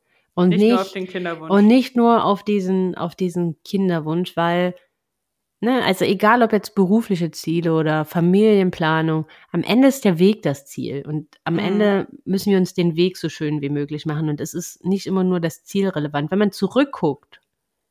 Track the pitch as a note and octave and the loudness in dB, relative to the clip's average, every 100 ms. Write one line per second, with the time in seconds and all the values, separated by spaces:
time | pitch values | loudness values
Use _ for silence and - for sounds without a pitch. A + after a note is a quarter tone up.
0 | _ _ _ - F3+ F3 G#3+ A#3 G3 G3 | _ _ _ 0 2 4 4 2 -2 -8
1 | F#3 F#3 F3 E3 D#3+ G3 G#3 B3+ B3 A#3+ | -8 -8 -8 -8 0 4 6 6 2 2
2 | A#3 A3+ E3 G3+ - G#3 F#3 F#3+ F#3 - | 4 4 2 -2 -2 -2 0 0 0 -4
3 | E3+ - F#3 F3 F3 D3+ - G3 F#3+ E3 | -8 -4 -4 -2 -2 -4 -6 -2 0 0
4 | D#3 E3+ F3+ - E3+ F3 F3+ F3 _ _ | -2 -4 -4 -2 0 0 -2 -6 _ _
5 | _ _ _ _ _ _ A3 C4 - F#3+ | _ _ _ _ _ _ -2 0 0 0
6 | - G3 G#3+ B3 A3+ G#3 - - F3+ G#3+ | 0 2 2 2 2 0 -2 -2 2 2
7 | A3+ F3 E3 - - E3+ E3+ D#3+ D#3 D#3 | 0 -4 -4 -6 -4 -2 0 0 0 -2
8 | D3+ F3 F3 F#3+ A3 G3+ F#3 - D#3 D#3+ | -2 0 2 4 4 4 2 0 0 0
9 | D#3+ D#3 D#3 - _ F3 - A3+ C4+ C4+ | 0 -2 -6 -14 _ -6 0 4 4 4
10 | G#3 E3 F#3+ G#3+ D3+ C#3 - - C3+ C#3 | 0 4 2 2 -4 -6 -10 -10 -8 -8
11 | D3 D3+ - _ - E3+ G#3 G3+ G#3 G3 | -8 -8 -8 _ -6 -4 -2 0 2 0
12 | - - - F#3+ G#3 F#3+ F3+ - E3+ D#3+ | -4 -10 -6 -4 0 2 0 0 -2 0
13 | F#3 F#3 E3 - D3+ D3+ C#3 C#3+ C#3+ D3 | -2 -2 -10 -6 -6 -4 -4 -4 -6 -6
14 | D#3 D3+ D#3 D3 C#3 F3 - - F3+ G3 | -6 -4 -4 -4 -6 -8 -12 -8 -4 -4
15 | - F#3+ F#3 F3+ E3 - - G3 G3 D3+ | -2 -2 0 0 -4 -8 -6 -2 -2 -2
16 | D3 D3 D3+ F#3+ G#3 - G3 B3 C#4 - | -4 -4 -2 0 -2 -2 -2 0 -2 -2
17 | D#3+ - _ - _ _ _ _ _ | -4 -4 _ -20 _ _ _ _ _